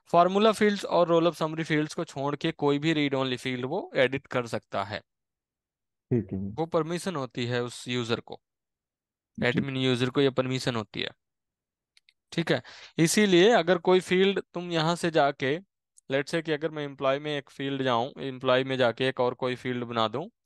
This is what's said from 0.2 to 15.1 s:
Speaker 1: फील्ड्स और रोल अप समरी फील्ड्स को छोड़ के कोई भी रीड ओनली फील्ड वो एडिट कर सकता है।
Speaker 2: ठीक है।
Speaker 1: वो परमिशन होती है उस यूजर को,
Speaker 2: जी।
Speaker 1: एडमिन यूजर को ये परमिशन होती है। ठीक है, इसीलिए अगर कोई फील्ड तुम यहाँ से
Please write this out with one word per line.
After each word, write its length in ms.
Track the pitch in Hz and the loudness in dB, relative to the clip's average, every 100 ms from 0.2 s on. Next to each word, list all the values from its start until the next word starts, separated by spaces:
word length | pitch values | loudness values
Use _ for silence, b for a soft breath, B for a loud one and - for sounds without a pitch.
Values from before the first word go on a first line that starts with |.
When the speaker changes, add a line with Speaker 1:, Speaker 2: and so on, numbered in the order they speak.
| 175 196 220 | 4 6 4
Speaker 1:
फील्ड्स 320 | 202 208 202 | 4 2 0
और 240 | - 175 170 | 0 2 4
रोल 180 | 165 170 | 4 2
अप 80 | |
समरी 300 | 156 156 160 | 0 -4 -4
फील्ड्स 300 | 160 151 151 | -2 -2 -2
को 100 | - | -6
छोड़ 320 | 165 139 139 143 | -8 -6 -6 -4
के 160 | 160 | -4
कोई 260 | - 143 143 | -2 0 2
भी 140 | 160 | 0
रीड 220 | 151 143 | 0 0
ओनली 220 | 135 131 123 | 0 -2 -4
फील्ड 300 | 131 127 131 | -4 -6 -4
वो 240 | 185 370 - | -6 -4 0
एडिट 300 | 127 135 - | 2 0 -4
कर 200 | 127 117 | -6 -4
सकता 380 | 110 - 107 | -8 -6 -6
है। 160 | 101 101 - _ _ _ _ _ _ _ _ _ - | -6 -8 -12 _ _ _ _ _ _ _ _ _ -4
Speaker 2:
ठीक 220 | 120 98 | -2 -2
है। 60 | 95 | -6
Speaker 1:
वो 280 | 98 120 165 | -6 -6 -4
परमिशन 500 | 170 156 175 196 160 | -2 -2 -4 -6 -6
होती 300 | 127 - 120 | -6 -6 -4
है 160 | 123 | -4
उस 260 | 120 - 123 | -6 -8 -6
यूजर 320 | 123 117 117 | -4 -4 -6
को, 200 | - - _ _ _ _ _ _ _ _ _ - | -10 -20 _ _ _ _ _ _ _ _ _ -4
Speaker 2:
जी। 80 | 123 | -2
Speaker 1:
एडमिन 300 | - 139 131 | -2 -2 -2
यूजर 340 | 131 120 127 | 0 2 0
को 100 | 147 | 2
ये 100 | 135 | 0
परमिशन 460 | 131 127 131 135 117 | 0 -2 -2 -4 -4
होती 240 | 104 107 | -4 -8
है। 100 | - - _ _ _ _ _ _ _ _ _ _ _ | -10 -10 _ _ _ _ _ _ _ _ _ _ _
ठीक 200 | - 170 | -4 0
है, 100 | 131 - B B B | -2 -4 B B B
इसीलिए 520 | 165 220 208 175 202 | 2 4 6 6 8
अगर 280 | 226 165 180 | 6 4 2
कोई 220 | 185 185 | 4 2
फील्ड 400 | - 185 196 190 - | 4 2 2 2 -4
तुम 160 | 175 175 | -8 -4
यहाँ 220 | 165 156 170 | 0 0 0
से 140 | 175 | 0